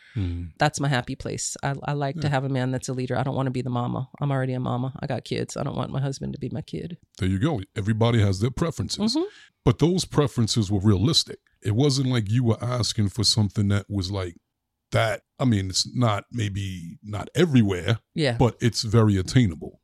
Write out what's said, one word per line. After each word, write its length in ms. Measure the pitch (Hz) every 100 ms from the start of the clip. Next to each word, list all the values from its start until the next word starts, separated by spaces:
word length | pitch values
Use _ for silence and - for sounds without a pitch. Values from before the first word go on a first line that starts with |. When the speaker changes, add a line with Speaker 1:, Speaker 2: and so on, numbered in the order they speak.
| -
Speaker 1:
Hmm. 320 | 110 90 87 87 -
Speaker 2:
That's 220 | 151 -
my 80 | 143
happy 260 | 127 - -
place. 400 | - - - -
I, 120 | 139 139 -
I 80 |
like 220 | 143 139 165
to 60 |
Speaker 1:
Yeah. 80 | 151
Speaker 2:
have 120 | 139
a 60 | 135
man 220 | 135 127
that's 180 | 127 -
a 40 |
leader. 220 | 127 127 127
I 60 |
don't 120 | 135 131
wanna 160 | 135
be 100 | 123
the 80 | 123
mama. 400 | 123 120 117 131 -
I'm 120 | 143
already 220 | 135 131
a 60 | 127
mama. 340 | 127 123 131 -
I 80 | 143
got 160 | 117
kids. 320 | - 117 - -
I 80 |
don't 140 | 139 -
want 140 | -
my 100 | 131
husband 320 | 135 135 135
to 60 | 131
be 100 | 127
my 120 | 117
kid. 340 | - 156 170 175 _ -
Speaker 1:
There 100 | 95
you 100 | 95
go. 220 | 143 127 95 -
Everybody 420 | 101 107 117 117
has 220 | 101 92
their 100 | 120
preferences. 640 | - 170 - 98 - 214 285
Speaker 2:
Mm-hmm. 80 | 403 - - _
Speaker 1:
But 160 | - -
those 240 | 160 185
preferences 680 | - - 143 - 110 120 95
were 120 | 101
realistic. 580 | 104 92 92 80 - - _ _
It 120 | 110 104
wasn't 340 | 147 131 131
like 200 | 127 98
you 140 | 123
were 180 | 117 110
asking 460 | 117 123 110 - 101
for 140 | -
something 460 | 98 - 104 - 101
that 160 | 101 -
was 220 | 101 92
like 240 | 101 90 85 _ _ _ _ _
that. 300 | 113 110 101 _ -
I 80 | 131
mean, 240 | 104 95
it's 180 | - - 127
not, 300 | 117 101 -
maybe 640 | 120 107 98 98 92 85 -
not 260 | 104 104 - -
everywhere, 640 | 175 127 101 90 90 113 _ -
Speaker 2:
Yeah. 200 | 139 117
Speaker 1:
but 200 | 123 -
it's 220 | 120 -
very 360 | 113 113 110 95
attainable. 640 | 90 131 107 78 - -